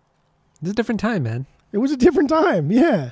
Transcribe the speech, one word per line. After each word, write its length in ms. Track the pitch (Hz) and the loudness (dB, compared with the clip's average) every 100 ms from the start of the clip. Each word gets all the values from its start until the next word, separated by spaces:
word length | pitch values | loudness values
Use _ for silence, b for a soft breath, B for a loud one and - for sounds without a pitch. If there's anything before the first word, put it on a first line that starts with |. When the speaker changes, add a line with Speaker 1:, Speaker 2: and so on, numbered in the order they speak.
| _ _ _ _ _ _ | _ _ _ _ _ _
Speaker 1:
It's 100 | 156 | -6
a 20 | |
different 260 | 202 226 220 | -4 -2 -2
time, 220 | 208 220 | -2 -2
man. 220 | 120 113 135 _ _ | -4 -6 -10 _ _
Speaker 2:
It 60 | 202 | -4
was 140 | 269 | -2
a 60 | 285 | 2
different 320 | 254 302 294 | 2 2 2
time, 420 | 320 381 220 147 | 2 2 0 0
yeah. 400 | 220 330 214 127 | 2 2 2 -2